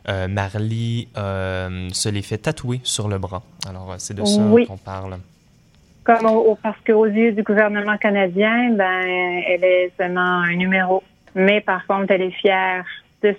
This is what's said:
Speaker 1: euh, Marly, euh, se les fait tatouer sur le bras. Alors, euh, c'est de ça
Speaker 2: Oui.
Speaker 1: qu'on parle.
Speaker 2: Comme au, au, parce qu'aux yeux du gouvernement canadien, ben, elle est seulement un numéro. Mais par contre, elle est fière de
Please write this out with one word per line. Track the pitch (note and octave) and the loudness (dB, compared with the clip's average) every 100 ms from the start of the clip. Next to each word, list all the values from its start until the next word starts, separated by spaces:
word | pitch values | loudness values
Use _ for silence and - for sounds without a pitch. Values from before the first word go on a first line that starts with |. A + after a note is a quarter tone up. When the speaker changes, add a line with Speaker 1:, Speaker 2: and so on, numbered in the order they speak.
| - | -6
Speaker 1:
euh, | G2 F#2 | -4 -2
Marly, | G2+ G2 G#2+ A2 A2+ A#2 A#2 - - | -2 -2 -2 -4 -2 -2 -4 -6 -8
euh, | G2 F#2+ F#2+ F#2 F#2 F#2 F2+ | -6 -4 -4 -4 -6 -6 -6
se | F#2 A2+ | -4 -2
les | G#2 | -4
fait | G2 A2 | -4 -6
tatouer | - D#3 B2 B2 B2 | -4 -4 -4 -6 -4
sur | - G#2 | -4 -2
le | G2 | -4
bras. | F#2 F#2+ - - G2 | -6 -10 -12 -14 -12
Alors, | F#2 F#2 | -12 -12
euh, | F#2 | -12
c'est | - | -10
de | G#2 | -4
ça | G#3 G#3 | 0 2
Speaker 2:
Oui. | - A3+ A#3+ | 6 4 4
Speaker 1:
qu'on | F#2+ | -4
parle. | - F#2+ F#2+ F#2 F#2 _ _ _ _ _ _ _ - | -10 -10 -10 -12 -14 _ _ _ _ _ _ _ 2
Speaker 2:
Comme | A3+ A3 | 4 4
au, | A3 A3+ | 4 4
au, | G#3 | 2
parce | A3 G#3 - | -2 -4 0
qu'aux | G#3+ A3 | 2 2
yeux | G#3 A#3 | 2 2
du | G#3 | 2
gouvernement | G#3 G#3 G#3+ G#3 G#3 G#3 | 0 2 2 0 -2 0
canadien, | G#3+ G3+ F#3+ F3 G#3+ A3+ B3 | 0 2 0 2 2 2 2
ben, | A3 F#3 F#3 F#3 | 2 0 0 -2
elle | F3+ F3+ F3+ F3 F3+ F#3 | -2 -2 -2 -2 2 4
est | F3+ F3+ - | 4 2 -2
seulement | F3+ F3+ | -2 0
un | F3+ F3+ F3 F3 | 0 2 0 0
numéro. | F#3 F#3+ F#3 F#3+ - _ _ F#3 | 0 2 2 0 -2 _ _ 2
Mais | F#3+ G#3 | 4 4
par | G#3 F#3 - | 0 -2 -2
contre, | G3 G3 | 0 2
elle | F#3+ | 0
est | F#3 | 0
fière | F3+ G#3 F#3+ F#3 F#3 F3+ - - _ | 0 2 2 0 -2 -8 -14 -20 _
de | G#3 | 0